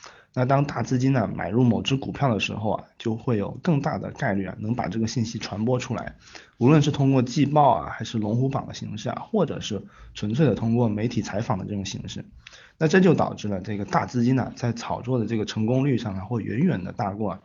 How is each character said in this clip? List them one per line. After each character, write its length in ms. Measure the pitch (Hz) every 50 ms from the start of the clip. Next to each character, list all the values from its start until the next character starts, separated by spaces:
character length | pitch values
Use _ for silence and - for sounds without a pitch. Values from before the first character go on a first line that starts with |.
| - - - - _ _
那 140 | _ 131 123
当 180 | 127 135 139 147
大 200 | 143 - 131 113
资 160 | - 135 123
金 120 | 127 135
呢 160 | 135 123 101
买 220 | 92 104 - 90 87
入 140 | 101 120 131
某 180 | 120 104 95
只 140 | 95 - 135
股 160 | 131 - 110
票 200 | 90 - 143 135
的 80 | 110 95
时 140 | - - 98
候 180 | 104 107 107 -
啊， 100 | - - - _ _
就 160 | - 117 110
会 220 | 113 - 131 117
有 120 | 104 98 - - - -
更 180 | 185 156 139
大 160 | 139 156 -
的 140 | 98 104 101
概 220 | - - 147 120 98
率 120 | 98 95
啊 100 | 87 - 107
能 160 | 107 107 120
把 120 | - -
这 120 | - - 113
个 80 | 113
信 180 | 110 - 127 110
息 140 | - - 110
传 260 | - - 98 98 110
播 140 | 123 127 123
出 160 | - - 117
来， 220 | 85 60 - - - _ - - - - _ _
无 120 | _ 117 127
论 120 | 160 156 143
是 80 | 147
通 200 | - - 139 135
过 100 | 135 131 120
季 240 | - - 156 135
报 240 | 135 147 151 143 131
啊， 180 | 107 85 69 -
还 160 | - - 113
是 140 | - - 113
龙 160 | 107 104 113
虎 120 | 120 131
榜 200 | 135 135 120 -
的 60 | - -
形 200 | - 113 110 104
式 140 | 107 - -
啊， 140 | - - -
或 180 | - - 214 165
者 140 | 131 87 -
是 220 | - - - 196 - - - - - - -
纯 220 | - - 104 110
粹 100 | 135 165
的 80 | 127 101
通 220 | - 113 113 113
过 120 | 120 123
媒 200 | 110 104 104 107
体 160 | 117 - 110 101
采 180 | - - 101
访 160 | 113 - 110
的 80 | 92 101
这 80 | 98 104
种 100 | 101 95
形 240 | - - 104 -
式。 160 | - - 92 - - - - _ - - - - - _
那 100 | _ 160
这 120 | 156 175 190
就 140 | 185 185 147
导 180 | - - - 104
致 140 | - -
了 120 | 104 101 92
这 160 | - 110 104
个 100 | 98 101
大 200 | - - 135 104
资 180 | 95 - 123 117
金 120 | 123 135
呢 180 | 131 110 - -
在 160 | - - 120
炒 300 | 113 - - - 85 -
作 160 | 113 120 131
的 80 | 123 107
这 100 | 117 117
个 100 | 107 101
成 200 | - - 110 110
功 200 | 110 127 131 135
率 120 | 147 127
上 160 | 113 - 104 95
啊， 60 | 95 92
会 180 | 98 120 113 98
远 160 | 101 104 117
远 240 | 170 185 127 95 87
的 80 | 90
大 180 | 87 - 110 98
过 220 | 92 104 110 98
啊 100 | 87 98 -